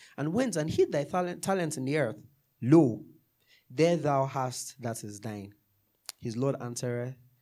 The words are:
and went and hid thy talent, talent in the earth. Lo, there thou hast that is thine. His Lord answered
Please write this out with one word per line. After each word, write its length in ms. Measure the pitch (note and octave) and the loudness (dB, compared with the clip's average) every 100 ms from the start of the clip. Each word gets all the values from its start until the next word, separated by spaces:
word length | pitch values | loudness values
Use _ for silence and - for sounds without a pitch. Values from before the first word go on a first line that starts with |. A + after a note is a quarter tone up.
| - - | -16 -6
and 160 | D3 | -2
went 240 | F3+ C4 E3+ | 0 0 0
and 120 | D#3 | 0
hid 240 | - F4+ | 2 2
thy 120 | - | 2
talent, 380 | - F#3 F3+ F3 | -2 -2 -2 -4
talent 340 | G3 G3 E3 C#3 | -2 0 0 -4
in 80 | |
the 120 | C3 D#3 | -2 0
earth. 200 | B2 - - _ _ _ | 0 -4 -14 _ _ _
Lo, 420 | A#2 D#3+ C#3 G#2+ - - _ _ _ _ _ | 6 8 8 2 -8 -20 _ _ _ _ _
there 260 | B2+ E3 E3+ | 2 4 4
thou 300 | D3 C#3 C3+ | 2 2 0
hast 540 | C#3 B2+ A#2+ - - | -2 -4 -6 -12 -10
that 200 | A#2 A2+ | -8 -8
is 160 | G#2+ G#2 | -10 -12
thine. 340 | A2 G#2 G2 - _ _ _ _ - - | -10 -10 -12 -18 _ _ _ _ -18 -12
His 160 | A#2+ A#2 | -8 -2
Lord 200 | C3+ C3 | -2 -2
answered 540 | A#2+ A#2+ B2 A#2+ B2 C3 _ _ | -6 -6 -4 -4 -6 -10 _ _